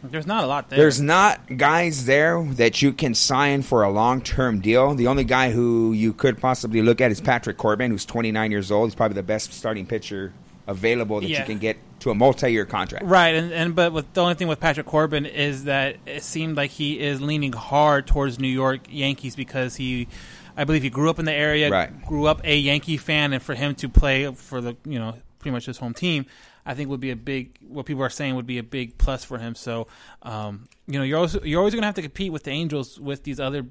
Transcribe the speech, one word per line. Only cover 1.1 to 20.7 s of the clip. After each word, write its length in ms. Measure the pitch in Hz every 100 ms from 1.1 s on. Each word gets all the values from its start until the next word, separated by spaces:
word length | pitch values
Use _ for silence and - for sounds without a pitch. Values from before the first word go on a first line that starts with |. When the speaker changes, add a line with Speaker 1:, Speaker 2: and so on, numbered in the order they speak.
| 175 202 - - 127
Speaker 2:
guys 480 | 143 165 175 143 123
there 380 | 139 156 170
that 380 | 160 127 117 -
you 100 | 139
can 240 | 127 143 113
sign 460 | - 131 143 139
for 220 | 131 120
a 60 | 101
long-term 680 | 101 117 127 - - 127 107
deal. 360 | 101 117 135 143
The 120 | 120
only 160 | 139
guy 280 | 123 127 131
who 420 | 117 120 117 113
you 180 | 110 113
could 260 | 107 135 110
possibly 400 | 131 127 117 110
look 180 | 110 117
at 100 | 127
is 100 | 104
Patrick 360 | - 120 113 95
Corbin, 320 | 110 104 127
who's 140 | 104
twenty-nine 480 | - 117 113 110 110
years 180 | 104 95
old. 180 | 104 117
He's 60 | -
probably 200 | 110 98
the 80 |
best 300 | 90 107 -
starting 320 | - 117 110 95
pitcher 480 | 113 - 98 95 - - - -
available 540 | 98 110 120 110 107
that 80 | 170
Speaker 1:
Yeah. 100 | 151
Speaker 2:
you 60 | 135
can 120 | 107
get 200 | 110 - - -
to 100 | -
a 40 | 107
multi-year 500 | 127 123 131 113 98
contract. 400 | 104 92 - 190
Speaker 1:
Right, 280 | 185 170 160
and, 180 | 170
and 220 | 165 165 170
but 180 | 170
with 200 | 160 147
the 80 | -
only 120 | 175 165
thing 140 | 175
with 100 | 151
Patrick 280 | 165 147 147
Corbin 380 | 156 156 147 143
is 380 | - 143 135 139
that 300 | 139 135 - -
it 180 | 143
seemed 340 | - 165 160 147
like 140 | 143
he 280 | - 147 143
is 220 | 143 139
leaning 320 | 143 151 143
hard 520 | 117 - 139 151 143 139
towards 340 | 151 139 120
New 80 | 131
York 320 | 131 131 131 -
Yankees 480 | 151 139 135 131 117
because 400 | 131 139 127 -
he, 320 | 127 127 117 - - - - -
I 80 |
believe 180 | 143